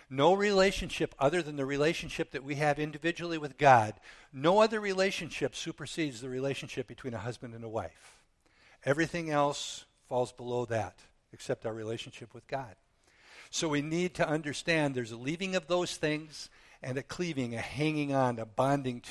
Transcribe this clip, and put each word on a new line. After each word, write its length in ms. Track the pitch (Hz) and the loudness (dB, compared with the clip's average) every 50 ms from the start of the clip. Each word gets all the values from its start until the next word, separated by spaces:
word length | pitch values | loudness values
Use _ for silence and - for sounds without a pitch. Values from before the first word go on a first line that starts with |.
| - - | -16 -6
No 220 | 131 135 143 165 190 | 2 4 6 6 6
relationship 800 | 196 202 208 202 190 190 196 - - 190 147 - - 160 - - - | 6 4 4 6 6 6 4 2 0 -4 -4 -4 -2 -2 -2 0 2
other 200 | 135 147 160 180 | 2 2 4 2
than 140 | 156 147 151 | -2 -2 -4
the 100 | 143 135 | -4 -4
relationship 680 | 131 143 139 147 160 170 - 170 156 - - 160 - | -2 0 2 2 2 2 0 -4 -6 -6 -6 -6 -6
that 100 | - 135 | -8 -8
we 140 | 127 139 143 | -8 -6 -2
have 240 | 139 151 147 143 147 | 0 2 2 2 2
individually 580 | 151 156 151 147 - 170 170 - 170 170 165 156 | -2 -4 -4 -4 -2 -2 -2 -2 -4 -6 -4 -6
with 180 | 147 143 131 | -6 -8 0
God, 380 | - 147 139 131 117 107 107 - - - - - - - - | 6 8 10 10 10 8 4 -2 -10 -16 -20 -20 -20 -20 -16
no 280 | - 131 139 165 190 208 | -4 2 4 6 8 8
other 200 | 220 226 226 214 | 6 6 4 0
relationship 760 | 208 202 185 185 190 196 185 - 175 123 - - - - - | -2 0 2 2 2 2 0 -2 -6 -8 -4 -2 -2 -2 -2
supersedes 680 | - - 165 156 - 151 - - 170 160 143 123 110 | -6 -10 -10 -10 -10 -12 -8 -4 -2 -2 -2 -4 -6
the 80 | 127 131 | -8 -6
relationship 600 | 123 127 135 139 135 - - 127 - 139 123 - | -4 -2 -2 -2 -2 -4 -6 -8 -6 -8 -8 -8
between 260 | 120 - - 131 117 | -10 -12 -8 -8 -6
a 40 | 107 | -6
husband 360 | 98 123 113 - - 120 113 | -6 -6 -8 -8 -12 -14 -12
and 80 | 113 | -12
a 60 | 117 113 | -8 -6
wife. 500 | 107 110 90 82 - - - - - _ _ _ _ _ _ _ _ _ _ - - _ - | -4 -4 -4 -6 -10 -16 -20 -20 -20 _ _ _ _ _ _ _ _ _ _ -20 -20 _ -2
Everything 460 | 131 139 151 165 151 - 175 165 160 | 0 2 2 0 0 -2 -4 -2 0
else 540 | 151 147 143 143 143 - - - - - - _ _ _ _ - | 2 2 2 2 0 -4 -8 -8 -10 -12 -16 _ _ _ _ -2
falls 240 | 131 123 123 - | 0 0 0 0
below 320 | - - 123 123 120 123 123 | -4 -10 -6 -4 -2 -2 -2
that, 340 | 113 117 110 101 92 - - - _ _ _ _ _ | 0 -2 -2 -2 -4 -8 -16 -20 _ _ _ _ _
except 320 | - - - - 127 - - | -20 -8 -4 -4 -4 -2 -4
our 80 | 117 | -6
relationship 600 | 110 113 107 110 117 110 - 127 - - 123 110 - | -6 -6 -6 -6 -6 -6 -8 -12 -16 -18 -18 -18 -18
with 140 | 120 - - | -20 -10 -8
God. 260 | 139 135 131 113 - - _ _ _ _ _ _ _ _ - - - - - - | -8 -8 -8 -10 -16 -20 _ _ _ _ _ _ _ _ -20 -20 -20 -20 -16 -10
So 180 | - - 170 160 | -4 -2 0 0
we 140 | 147 143 | 0 0
need 320 | 143 156 160 170 180 180 - | 0 0 0 0 0 0 0
to 140 | - 170 156 | 0 0 2
understand 680 | 151 156 156 147 135 - - 170 165 160 147 143 135 | 0 0 -2 -4 -6 -4 0 0 2 2 2 2 0
there's 160 | 123 120 107 | -2 -4 -6
a 40 | 117 | -8
leaving 380 | 117 123 139 165 170 196 185 185 | -8 -6 -6 -4 -4 -2 -2 -2
of 140 | 185 - - | -2 0 0
those 280 | 175 180 - - - | 0 0 0 -2 -2
things 540 | - - 151 151 151 160 151 - - - - - - - - - - | -2 -2 -2 -2 -2 -4 -10 -14 -16 -16 -16 -20 -20 -20 -20 -18 -12
and 160 | - 131 127 139 | -8 -6 -6 -6
a 60 | - | -6
cleaving, 500 | - - - 180 170 156 135 127 117 117 | -6 -6 -4 -4 -2 -2 -2 -2 -2 -4
a 60 | 113 | -6
hanging 520 | - - - 127 151 156 156 151 147 143 | -6 -6 -4 -2 0 0 0 0 0 2
on, 280 | 139 135 131 123 120 113 | 2 2 2 2 0 -2
a 60 | 113 | -6
bonding 560 | 110 - - 131 135 143 143 131 127 120 120 - - | -4 -2 0 2 2 2 2 0 -4 -6 -6 -10 -10